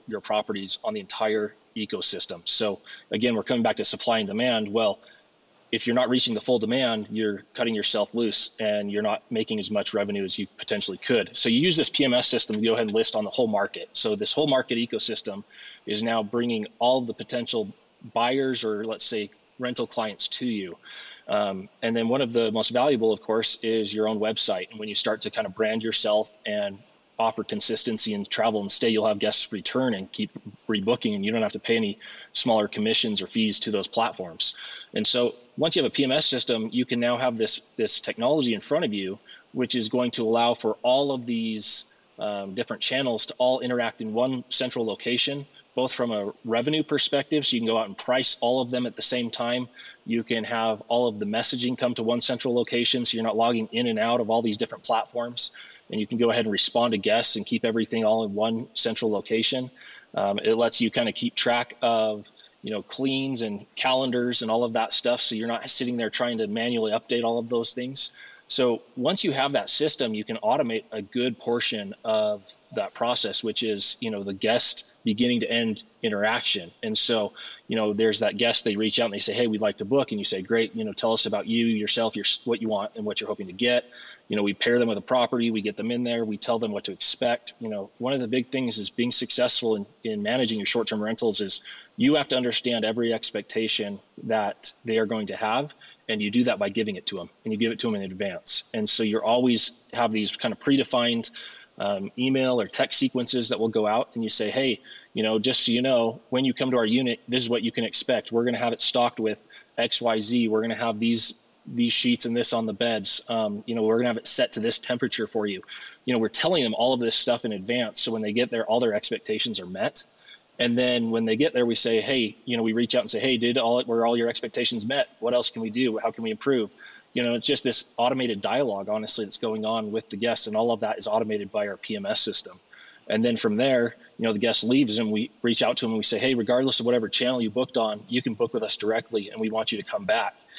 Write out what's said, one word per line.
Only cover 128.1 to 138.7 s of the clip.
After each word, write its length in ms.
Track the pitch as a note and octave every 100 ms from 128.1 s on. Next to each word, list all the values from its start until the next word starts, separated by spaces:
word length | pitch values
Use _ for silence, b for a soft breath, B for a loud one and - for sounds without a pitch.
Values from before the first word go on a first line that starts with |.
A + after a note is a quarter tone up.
| C3 B2 G2+
dialogue, 460 | G2+ A#2+ C3+ G2 G2
honestly, 380 | G#2+ G#2+ - G2+
that's 140 | -
going 260 | A2+ A2 G#2+
on 260 | A2+ G#2+
with 160 | A2 -
the 80 | G2+
guests. 280 | A#3 A3 -
And 80 | A2
all 160 | A#2
of 80 | A2+
that 180 | A2 -
is 80 | D#3
automated 440 | G#3+ A2 G#2+ G2
by 160 | G#2+ G#2
our 100 | F#2+
P 180 | - G#2
M 100 | G2
S 160 | G#2+
system. 380 | - F#2 - - _ B B B -
And 160 | A2 A#2+
then 120 | A2+
from 180 | A2+ G#2
there, 400 | C3+ B2+ A#2 - B -
you 60 | A2+
know, 80 |
the 60 | G#2
guest 240 | A#2 G#2+
leaves 360 | A2 C3+ B2 G#2+
and 120 | A2
we 200 | G#2+ A#2 -
reach 220 | A#2+ A2+
out 140 | A#2 B2+
to 80 | A#2
them 60 |
and 40 | A2
we 60 |
say, 160 | G2 G#2+
"Hey, 160 | C3 B2
regardless 440 | G#2+ B2 C3+ -
of 60 | A#2+
whatever 240 | B2 G#2+
channel 320 | - B2 B2+
you 80 | A2+
booked 280 | A2 B2+ B2+
on, 260 | A2 G#2 -
you 140 | B2
can 140 | B2 G#2+
book 180 | A#2
with 80 | A#2
us 160 | G#2+